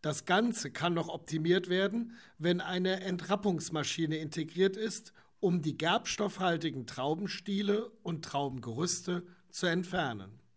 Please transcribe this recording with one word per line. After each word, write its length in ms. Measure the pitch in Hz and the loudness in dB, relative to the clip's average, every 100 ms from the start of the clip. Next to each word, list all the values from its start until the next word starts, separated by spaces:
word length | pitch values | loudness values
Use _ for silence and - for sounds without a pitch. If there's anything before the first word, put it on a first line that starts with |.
Das 220 | 156 147 | -2 -4
Ganze 480 | - 180 233 - 143 | 4 4 4 0 -4
kann 220 | - 170 | -2 0
noch 160 | 170 165 | 2 -2
optimiert 580 | 165 - 156 165 185 180 | -6 -4 -2 4 4 4
werden, 460 | 180 196 226 233 - - - | 2 2 0 -4 -10 -20 -2
wenn 240 | 160 175 | 2 2
eine 400 | - 180 185 190 | 2 0 2 0
Entrappungsmaschine 1160 | 190 175 151 202 202 165 - 156 143 - 160 156 | -2 -4 0 2 2 0 -2 -2 -2 -2 0 -2
integriert 600 | 156 160 151 170 190 190 | -4 -4 -6 2 2 2
ist, 340 | 220 - - - - _ | -4 -4 -10 -20 -20 _
um 200 | 190 175 | 2 2
die 160 | 151 135 | 0 0
gerbstoffhaltigen 1080 | 160 214 - - 202 185 185 170 160 127 117 | 2 0 0 -2 -2 0 0 2 -2 -4 -8
Traubenstiele 1000 | - 135 160 196 - - 196 202 208 240 - | -4 -2 -2 -4 -6 -2 0 2 2 0 -8
und 220 | 175 165 | -6 -6
Traubengerüste 1040 | - 139 143 131 117 113 175 - - 175 175 - _ | -2 -2 -2 -4 -6 -2 0 0 -2 -4 -4 -20 _
zu 160 | - 180 | -2 2
entfernen. 760 | 165 175 180 143 107 95 110 _ | 2 0 0 0 -4 -10 -18 _